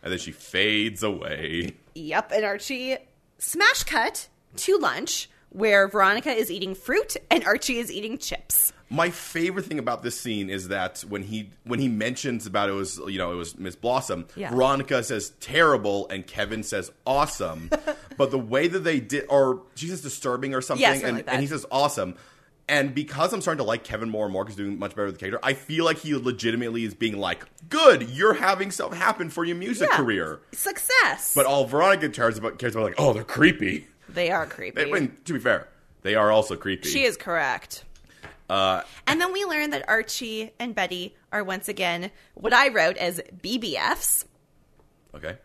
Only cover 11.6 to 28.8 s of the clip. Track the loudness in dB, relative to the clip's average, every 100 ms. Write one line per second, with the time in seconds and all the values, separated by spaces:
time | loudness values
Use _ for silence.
11.6 | -6 0 0 0 -2 -2 -4 -4 -2 0
12.6 | 0 0 -4 -8 -8 -4 -4 -4 -8 -10
13.6 | -12 -6 -2 -2 -2 -8 -8 -12 -4 2
14.6 | 4 4 0 -2 0 -4 -6 _ -4 4
15.6 | 6 6 2 -2 -2 -8 -10 -4 -4 -4
16.6 | -4 -6 -6 -8 0 2 2 0 -6 -6
17.6 | -2 -2 -2 -8 -10 0 2 2 0 2
18.6 | 2 0 0 0 0 -4 2 4 6 2
19.6 | -4 -12 -8 -8 -10 -6 -4 -2 -2 -4
20.6 | -2 2 4 4 0 -4 -2 -2 -2 -4
21.6 | -2 2 2 0 -4 -6 -18 -20 _ _
22.6 | 0 0 2 -2 -6 0 0 0 -2 -2
23.6 | 0 -2 -4 -6 -4 -2 -2 -2 -4 -6
24.6 | -6 -6 -8 -4 -6 -4 -6 -2 -2 -2
25.6 | -4 0 0 0 -2 -2 -2 -2 0 0
26.6 | -2 -4 -6 -2 -4 -2 -4 -4 -8 _
27.6 | -4 6 8 8 2 0 2 4 2 0
28.6 | -2 -4